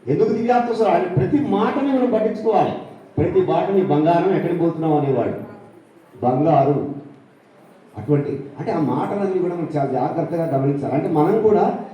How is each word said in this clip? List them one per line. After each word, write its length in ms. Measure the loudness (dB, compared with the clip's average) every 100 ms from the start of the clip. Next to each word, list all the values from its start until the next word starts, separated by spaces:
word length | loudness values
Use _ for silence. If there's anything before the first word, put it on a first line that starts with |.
| -2
ఎందుకు 180 | 0 2
దివ్యాత్మ 440 | 0 2 0 0
స్వరూపు? 240 | 0 2 2
ఆయన 60 |
ప్రతి 460 | 0 0 2 0 2
మాటని 400 | 0 0 0 0
మనం 220 | 0 2
పట్టించుకోవాలి. 580 | 2 0 -2 0 2 0 -4 -12 -20 -10 -2
ప్రతి 220 | 0 2
మాటని 420 | 2 0 2 0
"బంగారం 540 | 2 2 4 2 2 0
ఎక్కడికి 240 | 0 0
పోతున్నావు?" 380 | 0 0 0 0
అనేవాడు, 360 | 2 0 -2 -6 -12 -18 -20 -20 -20 -20 -20 -4
"బంగారు." 720 | 0 2 4 4 4 0 -2 -8 -14 -20 -20 _ _ -20 -20 -20 -18 -12
అటువంటి, 420 | 0 0 0 -6 -10 -10
అంటే 140 | -4
ఆ 60 | -2
మాటలన్నీ 600 | 0 -2 -4 -2 -2 -2
కూడా 160 | -2
మనం 140 | -4 -4 -4
చాలా 160 | -2
జాగ్రత్తగా 640 | -2 -2 -4 -4 -4 -2 0
గమనించాలి. 380 | 0 -2 -2
అంటే 140 | -2 0
మనం 340 | 2 2 4
కూడా 360 | 4 4 2 -2 -10